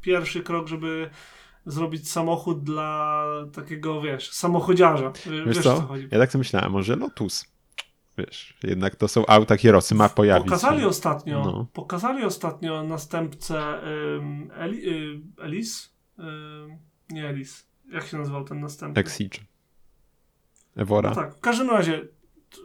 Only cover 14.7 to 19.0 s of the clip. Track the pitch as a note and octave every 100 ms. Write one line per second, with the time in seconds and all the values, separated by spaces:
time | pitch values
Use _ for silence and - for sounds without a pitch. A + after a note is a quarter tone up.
14.7 | A3+ F#3 D#3+ D3+ D3 D#3+ - D#3+ E3+ A3+
15.7 | - - _ _ - E3 D3+ D3+ D3+ D3+
16.7 | D#3 _ _ - D#3+ D3+ C#3 C3+ - _
17.7 | _ _ D#3+ - D#3 D3 C#3+ C#3 D3 D3
18.7 | D3 D3+ D3